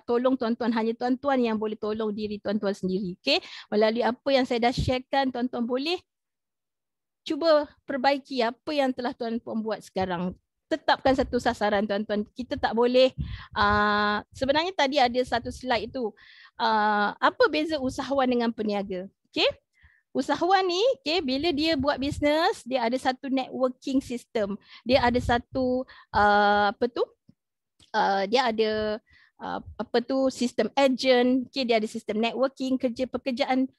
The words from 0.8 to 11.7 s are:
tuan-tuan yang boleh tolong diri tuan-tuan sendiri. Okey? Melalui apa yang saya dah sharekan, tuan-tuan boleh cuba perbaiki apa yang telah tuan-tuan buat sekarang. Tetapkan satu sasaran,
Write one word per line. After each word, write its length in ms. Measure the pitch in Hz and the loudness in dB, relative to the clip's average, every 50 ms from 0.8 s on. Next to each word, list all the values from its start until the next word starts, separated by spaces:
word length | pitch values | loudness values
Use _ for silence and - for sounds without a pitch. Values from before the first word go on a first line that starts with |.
| 220 226 233 | 0 -2 -2
tuan-tuan 480 | - 240 247 262 247 - 285 269 262 | -2 -2 -2 -2 -2 0 0 2 2
yang 160 | 240 226 220 214 | 2 0 0 -2
boleh 160 | 220 214 214 | -4 -4 -6
tolong 400 | - - 208 214 220 226 214 208 | -6 -4 -6 -4 -2 -4 -4 -4
diri 240 | 220 214 208 214 208 | -4 -6 -6 -8 -6
tuan-tuan 400 | - 208 202 214 - 196 202 - | -6 -4 -4 -2 -2 -2 -4 -2
sendiri. 400 | - 185 185 190 220 175 180 - | -4 -4 -2 -2 -4 -6 -8 -4
Okey? 240 | _ 269 285 381 - - - - - - 214 | _ 0 0 0 -2 -6 -14 -18 -10 -4 0
Melalui 320 | 208 214 220 226 240 226 | 2 2 2 2 0 -2
apa 240 | 220 240 - _ 277 | -2 -2 -2 _ 0
yang 160 | 269 254 262 | 2 2 2
saya 240 | - 254 233 233 240 | 0 0 0 0 0
dah 40 | 233 | 0
sharekan, 580 | - - - 254 254 254 _ - 269 269 262 - | 0 -2 -2 -2 -2 -4 _ -2 0 0 0 -2
tuan-tuan 320 | 240 240 247 - 233 240 | -4 -4 -4 -4 -4 -4
boleh 320 | 226 247 254 277 320 359 359 - _ _ _ _ _ _ _ _ _ _ _ _ _ _ _ _ _ _ _ _ _ _ _ _ | -2 -2 -2 -2 -2 -4 -4 -6 _ _ _ _ _ _ _ _ _ _ _ _ _ _ _ _ _ _ _ _ _ _ _ _
cuba 400 | - 320 277 320 330 302 294 294 - - _ _ - | -8 -6 -2 2 4 4 4 2 -2 -8 _ _ -8
perbaiki 560 | 277 269 247 277 285 277 - - 269 247 226 | -6 0 2 2 2 0 -2 -6 -2 -2 -2
apa 240 | 226 247 - _ - | -2 -2 -6 _ -4
yang 240 | 302 285 269 262 254 | 0 0 0 0 0
telah 160 | - 247 262 | -2 -4 -6
tuan-tuan 480 | 254 - 240 226 226 233 - 247 220 220 | -6 -6 -6 -6 -6 -6 -6 -6 -6 -6
buat 240 | 214 220 208 - | -4 -4 -6 -6
sekarang. 560 | - - _ 190 190 185 180 170 180 185 - - _ _ _ _ _ _ | -8 -8 _ -4 -2 -2 -2 -2 -4 -4 -6 -8 _ _ _ _ _ _
Tetapkan 400 | 311 302 - - 277 - - 269 262 277 | -4 -2 2 0 0 2 4 2 2 2
satu 240 | 254 - - 240 | 0 -2 -2 -2
sasaran, 400 | - 247 226 - 208 208 | 0 -2 -2 0 0 0